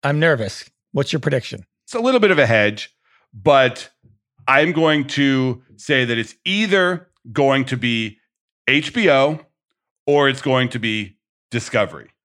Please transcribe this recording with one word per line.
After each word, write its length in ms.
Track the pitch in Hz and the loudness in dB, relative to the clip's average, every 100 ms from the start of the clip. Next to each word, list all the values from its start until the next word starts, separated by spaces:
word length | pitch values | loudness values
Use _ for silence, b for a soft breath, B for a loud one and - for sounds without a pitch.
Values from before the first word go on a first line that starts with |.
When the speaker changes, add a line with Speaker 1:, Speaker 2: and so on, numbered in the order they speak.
| 143 | -2
Speaker 1:
I'm 140 | 147 | 0
nervous. 500 | 160 143 104 - - _ _ | 2 0 -2 -10 -20 _ _
What's 220 | 143 139 | -6 -4
your 80 | 160 | -2
prediction? 440 | 139 139 - - - _ _ | -2 -4 -6 -16 -18 _ _
Speaker 2:
It's 80 | |
a 60 | 240 | -4
little 180 | 240 254 | 0 2
bit 120 | 208 | 4
of 60 | 170 | 4
a 80 | 127 | 4
hedge, 480 | 113 104 107 - _ _ _ _ | 4 2 -2 -16 _ _ _ _
but 560 | 110 123 139 131 123 - _ _ _ _ _ - | -4 2 4 4 0 -18 _ _ _ _ _ 0
I'm 240 | 135 156 | 2 2
going 340 | 160 160 151 139 | 2 2 0 -2
to 540 | - 139 135 131 123 _ 104 | 0 0 2 -2 -4 _ -20
say 260 | - 139 | -2 0
that 140 | 123 117 | 0 -2
it's 180 | 110 - | -4 -10
either 640 | 180 196 214 190 180 180 - _ - | -4 -2 0 2 0 -2 -8 _ -10
going 320 | 110 139 135 131 | 0 2 2 -2
to 120 | 127 | -4
be 400 | 120 117 110 104 _ _ _ _ - | -2 -2 -4 -10 _ _ _ _ 0
H 260 | 139 151 | 0 0
B 160 | 240 202 | -2 2
O 300 | 139 139 156 _ _ _ _ _ _ - | 4 2 -2 _ _ _ _ _ _ 0
or 220 | 143 139 | 2 2
it's 140 | 131 | 0
going 260 | - 127 123 | -2 0 0
to 100 | 120 | -4
be 400 | 110 107 101 _ _ _ _ | -4 -4 -8 _ _ _ _
Discovery 580 | 120 - 113 98 76 57 _ | -8 -4 -2 -2 -6 -20 _